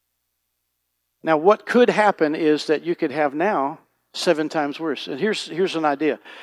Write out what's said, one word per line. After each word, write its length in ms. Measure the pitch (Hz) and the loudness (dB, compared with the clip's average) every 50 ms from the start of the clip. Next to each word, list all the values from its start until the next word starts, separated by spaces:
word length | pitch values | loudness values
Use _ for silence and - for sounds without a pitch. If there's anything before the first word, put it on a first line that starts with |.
| _ _ _ _ _ _ _ _ _ _ _ _ _ _ _ _ _ _ _ _ _ _ _ _ - | _ _ _ _ _ _ _ _ _ _ _ _ _ _ _ _ _ _ _ _ _ _ _ _ -2
Now, 120 | 156 156 | 0 2
what 300 | 147 156 196 214 - - | 4 6 4 4 4 2
could 240 | - - 240 247 196 | 0 4 4 4 4
happen 460 | 165 196 214 202 190 - 165 147 156 | 4 2 2 2 2 2 0 0 0
is 320 | 165 165 151 151 143 - | 2 2 2 2 2 0
that 160 | - 151 143 147 | -2 -2 -2 -2
you 120 | 165 170 | -4 -4
could 160 | - 170 143 | -2 -2 -4
have 220 | 123 156 151 139 143 | -2 0 -2 -2 0
now 460 | 151 170 208 202 151 135 139 160 - _ _ _ _ _ _ - | -2 -2 0 0 0 -2 -4 -6 -10 _ _ _ _ _ _ -10
seven 360 | - - 185 165 147 156 151 | -4 0 0 0 0 0 -4
times 300 | - 160 147 143 139 - | -2 -4 -4 -4 -4 -6
worse. 280 | 165 160 131 - - | -6 -6 -6 -6 -8
And 120 | - 151 131 | -10 -8 -4
here's, 280 | 175 220 190 - - | -2 -2 -2 -4 -6
here's 280 | - 160 160 190 160 151 | -8 -4 -2 -2 -2 -2
an 80 | 165 156 | 0 0
idea. 360 | 151 143 139 156 147 117 - - - - - | 0 0 0 0 0 -2 -2 -6 -18 -20 -20